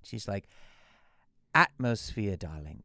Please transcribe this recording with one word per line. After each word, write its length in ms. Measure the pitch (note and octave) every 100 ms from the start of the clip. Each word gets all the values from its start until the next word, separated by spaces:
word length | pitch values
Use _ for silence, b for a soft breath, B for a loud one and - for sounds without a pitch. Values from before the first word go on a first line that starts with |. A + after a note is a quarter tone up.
She's 240 | - A2+ -
like, 200 | G2+ - b b b b b b b b _ _
Atmosphere, 840 | D#3 E3+ - B2 A2+ - - G2+ F#2
darling. 460 | E2 D#2 D2+ A1+